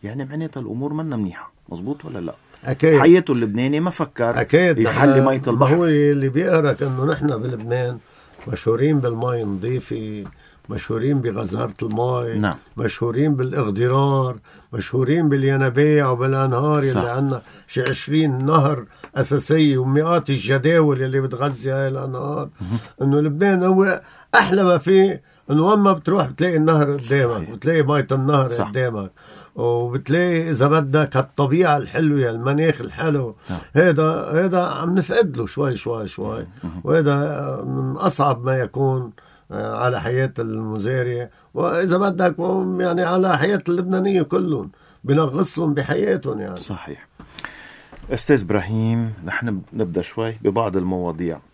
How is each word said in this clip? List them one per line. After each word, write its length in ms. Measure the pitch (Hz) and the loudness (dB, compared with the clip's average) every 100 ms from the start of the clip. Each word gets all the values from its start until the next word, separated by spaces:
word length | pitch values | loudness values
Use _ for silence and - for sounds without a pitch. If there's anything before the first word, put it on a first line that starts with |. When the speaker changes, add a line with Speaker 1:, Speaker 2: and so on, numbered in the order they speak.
Speaker 1:
يعني، 220 | 101 123 135 | -10 -8 -8
معناتها 360 | 147 160 147 | -6 -8 -8
الأمور 320 | 113 110 143 | -8 -6 -6
منا 220 | 151 160 127 | -6 -6 -4
منيحة، 360 | 98 85 - _ - | -6 -8 -18 _ -16
مزبوط 360 | 85 98 143 - | -12 -8 -10 -10
ولا 140 | 98 | -10
لا؟ 140 | 85 - _ - 117 | -10 -10 _ -16 -8
Speaker 2:
أكيد. 340 | - 160 151 | 0 4 8
Speaker 1:
حياته 320 | 143 180 175 | 8 8 6
اللبناني 480 | 127 113 101 131 147 | 0 0 0 0 0
ما 100 | 175 | -2
فكر 520 | 170 156 - 117 120 | -4 -8 -2 -2 0
Speaker 2:
أكيد. 380 | 120 151 180 151 | 2 4 4 2
Speaker 1:
يحلي 320 | 110 - 143 | 0 4 6
Speaker 2:
نحن 140 | 135 131 | 6 4
Speaker 1:
مية 160 | 135 131 | 2 0
البحر. 240 | 120 135 | 2 4
Speaker 2:
ما 60 | 165 | 4
هو 80 | 170 | 4
اللي 440 | 147 147 143 135 | 4 4 2 0
بيقرك 540 | 131 185 165 147 127 | 0 4 4 4 0
إنه 220 | 139 127 135 | -2 -2 0
نحن 320 | 151 147 120 | 0 0 -2
بلبنان 600 | 123 120 110 123 123 120 _ - - - - | -4 -6 -4 -2 -2 -6 _ -20 -20 -20 -10
مشهورين 520 | 107 - 113 139 151 | -4 0 2 4 2
بالمي 440 | 127 113 123 120 | 0 -2 -2 -2
نظيفة، 800 | 107 98 107 127 - 117 110 107 98 - _ _ - | -2 -4 -4 -6 -6 -8 -8 -10 -12 -18 _ _ -12
مشهورين 500 | - - 113 123 143 | -12 -6 -4 0 0
بغزارة 520 | 120 104 113 107 120 - | -2 -4 -6 -4 -6 -6
الماء، 540 | 117 107 123 127 120 110 | -6 -2 -2 -2 -4 -2
Speaker 1:
نعم. 180 | 104 80 _ - | -2 -4 _ -6
Speaker 2:
مشهورين 580 | 117 - 120 117 151 143 | -6 -2 -4 0 0 0
بالإغدرار، 1040 | 127 117 113 101 123 131 139 135 127 117 _ - _ | -2 -2 -2 0 0 2 2 2 -2 -6 _ -20 _
مشهورين 560 | 117 95 123 131 160 156 | -10 -6 -2 0 2 2
بالينابيع 800 | 139 135 135 135 120 151 151 139 | 2 2 2 0 2 4 4 2
وبالأنهار، 720 | 123 131 135 135 123 147 151 | 0 0 0 0 0 2 2
Speaker 1:
صح. 140 | 135 123 | 2 0
Speaker 2:
اللي 120 | 107 | -2
عنا 320 | 123 139 127 - - _ | -2 -2 -2 -8 -20 _
شي 140 | - | -4
عشرين 640 | 127 127 - 151 156 127 135 | -4 -4 -2 2 2 0 2
نهر 400 | 160 143 143 107 - - - | 4 2 0 -6 -18 -12 -4
أساسية 640 | 127 143 - 160 151 135 | 0 -2 2 4 4 4
ومئات 520 | 127 139 160 170 - | 2 2 2 0 0
الجداول 720 | 135 98 135 135 165 151 135 | -4 0 0 4 4 4 2
اللي 200 | 131 131 | 0 -2
بتغذي 500 | 131 123 143 127 127 | -2 -2 -4 -4 -4
هاي 160 | 135 135 | -2 -2
الأنهار. 640 | 131 131 127 139 147 139 - | -4 -6 -8 -6 -6 -8 -10
Speaker 1:
مهم. 180 | 90 113 - - | -6 -6 -8 -4
Speaker 2:
إنه 200 | 135 143 | 2 2
لبنان 420 | 151 147 202 190 | 2 2 2 2
هو 380 | 180 185 196 - - - - 233 | 4 4 2 0 -6 -20 0 2
أحلى 280 | 208 190 | 4 4
ما 140 | 190 175 | 4 4
فيه، 440 | 165 190 190 135 _ _ - | 4 4 4 0 _ _ -2
إنه 140 | 147 170 | 2 4
وين 140 | 208 | 4
ما 140 | 202 | 4
بتروح 340 | 170 156 190 139 | 2 0 0 0
بتلاقي 280 | 131 180 165 | 0 0 2
النهر 360 | 156 156 143 | 4 4 4
قدامك، 440 | 143 120 139 123 113 | 0 0 2 2 0
Speaker 1:
صحيح. 140 | 82 | -6
Speaker 2:
بتلاقي 320 | 107 135 165 | -6 0 2
مية 240 | 135 147 131 | 2 2 0
النهر 360 | 135 135 147 131 | 0 2 2 2
Speaker 1:
صح. 220 | 117 101 | 0 -2
Speaker 2:
قدامك، 420 | 107 127 110 98 _ - - - - | -2 -2 -2 -8 _ -20 -20 -20 -4
وبتلاقي 960 | 117 120 120 123 - 160 180 165 165 | -2 0 -2 -4 -2 0 2 0 -2
إذا 180 | 139 139 | 0 2
بدك 500 | 156 139 143 147 135 | 2 2 0 0 0
هالطبيعة 600 | 131 - 143 156 180 147 | -2 -2 0 2 2 2
الحلوة، 520 | 113 - 160 143 123 | 0 0 0 2 0
المناخ 520 | 113 123 143 160 143 | -2 -2 0 0 0
الحلو. 540 | 117 - 160 143 123 107 - | -6 -6 -2 -2 -2 -8 -10
Speaker 1:
نعم. 100 | 90 - | -10 -2
Speaker 2:
هيدا، 580 | 143 180 151 156 160 - 156 | 4 4 4 2 0 -2 0
هيدا 260 | 185 180 | 0 0
عم 320 | 175 - 165 185 | -2 -4 -2 0
نفقد 420 | - 220 208 123 | 0 2 0 0
له 80 | 107 | -6
شوي، 300 | - 143 117 | -2 -2 -2
شوي، 320 | - 117 101 | -4 -6 -8
شوي. 400 | - 104 110 98 - | -8 -8 -8 -10 -12
Speaker 1:
مهم. 180 | 85 85 | -12 -10
Speaker 2:
وهيدا 320 | 87 156 147 143 147 143 143 131 127 | 0 2 2 0 -2 -4 -8 -8 -6
من 260 | 131 131 | -4 -4
أصعب 540 | 135 - - 143 120 123 | -2 -2 0 0 0 -2
ما 120 | 131 | -2
يكون، 520 | 117 131 135 131 123 104 - _ _ | -2 -2 0 0 -4 -14 -20 _ _
آه، 260 | 101 107 110 | -10 -8 -2
على 240 | 123 123 | -2 -2
حياة 320 | - 127 131 - | -2 -2 -2 -2
المزارع، 880 | 113 110 110 110 104 131 123 120 120 _ _ | -6 -6 -6 -4 -4 -2 -2 -4 -8 _ _
وإذا 440 | - 170 165 190 175 | -4 -2 0 0 2
بدك، 380 | 202 180 180 156 175 190 185 185 | 0 2 0 0 -2 -2 -2 -2
يعني، 240 | 180 170 | 0 0
على 340 | 175 180 185 156 | 0 2 2 2
حياة 260 | 170 202 - | 0 0 -2
اللبنانية 520 | 175 185 185 190 190 | -2 0 -2 0 0
كلهم، 500 | 151 180 185 139 98 - _ _ | 0 -2 -2 -4 -6 -14 _ _
بنغص 560 | 120 143 156 135 147 - | 0 2 2 0 -2 -2
لهم 140 | 165 | -2
بحياتهم، 640 | 143 139 151 202 185 135 107 | -2 -2 -2 0 -2 -4 -8
يعني. 160 | 98 90 | -8 -12
Speaker 1:
صحيح. 520 | - 92 - 71 - _ - - - - - - - - - | -12 -12 -12 -16 -18 _ -20 -16 -16 -18 -20 -20 -20 -20 -8
أستاذ 280 | 127 - 143 | -8 2 2
إبراهيم، 720 | 95 101 90 110 113 117 113 101 85 | 4 -2 -2 -2 0 -2 -4 -6 -8
نحن 360 | 98 120 98 - | -6 -4 -6 -8
نبدأ 280 | 101 104 85 | -6 -4 -4
شوي 360 | 87 - 113 110 | -6 -6 -6 -2
ببعض 360 | 107 101 110 95 | -2 0 -2 -2
المواضيع. 600 | 90 92 87 80 85 76 _ | -2 -4 -4 -4 -6 -6 _